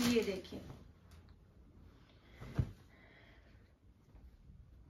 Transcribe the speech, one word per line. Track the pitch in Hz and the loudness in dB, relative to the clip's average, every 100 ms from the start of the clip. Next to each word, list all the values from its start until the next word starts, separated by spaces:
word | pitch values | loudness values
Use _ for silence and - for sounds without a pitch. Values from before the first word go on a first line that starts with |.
| 240 | 8
ये | 233 | 8
देखिए, | 196 185 - - - - - - - - - - - - - - - - - - - - - - - - - - - - - - - - - - - - - - - - - - - - | 6 2 -4 -8 -10 -14 -16 -20 -20 -20 -20 -20 -20 -20 -20 -20 -20 -20 -20 -20 -20 -14 0 2 2 -2 -18 -20 -20 -20 -20 -20 -20 -20 -20 -20 -20 -20 -20 -20 -20 -20 -20 -20 -20 -20